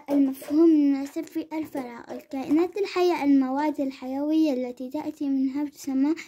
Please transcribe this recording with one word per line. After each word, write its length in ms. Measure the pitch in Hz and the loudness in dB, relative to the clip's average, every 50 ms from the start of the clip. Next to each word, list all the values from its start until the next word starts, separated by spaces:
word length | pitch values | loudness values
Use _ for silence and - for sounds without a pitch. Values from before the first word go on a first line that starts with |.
| - - | -4 -2
المفهوم 600 | 285 285 277 262 269 - - - 294 311 339 330 | 2 2 2 2 0 -6 -6 0 2 6 6 6
المناسب 560 | 320 294 285 285 277 269 277 277 - 330 - | 6 6 4 4 2 0 -4 -6 -8 -10 -10
في 220 | - - 330 311 - 311 | -8 -8 -8 -8 -6 -8
الفراغ. 580 | 320 302 302 - 277 254 240 240 233 - - | -8 -8 -6 -8 -10 -10 -10 -14 -16 -16 -14
الكائنات 680 | 240 254 - _ - 269 262 - 285 320 359 349 - | -16 -16 -12 _ -8 -8 -2 2 2 2 2 0 -2
الحية 460 | 415 392 - - 370 359 359 339 - 277 | -4 -6 -2 0 2 2 2 2 2 4
المواد 580 | 285 277 269 262 254 262 277 302 302 294 302 | 4 4 4 4 2 -2 -2 -2 -2 -2 -2
الحيوية 720 | 277 269 269 - 262 254 262 277 294 302 311 320 311 302 262 | -4 -4 -6 -8 -10 -8 -6 -4 -2 0 2 2 2 2 0
التي 360 | 247 254 247 247 - 254 254 | -2 -4 -6 -8 -10 -10 -8
تأتي 400 | 254 302 311 311 302 - 302 277 | -8 -6 -8 -8 -8 -6 -4 -2
منها 360 | 269 269 262 269 254 285 294 | 0 0 0 0 0 -2 -4
تسمى 500 | 285 - - - 277 269 262 269 294 330 330 - | -4 -6 -10 -8 -4 0 0 2 2 0 -2 -6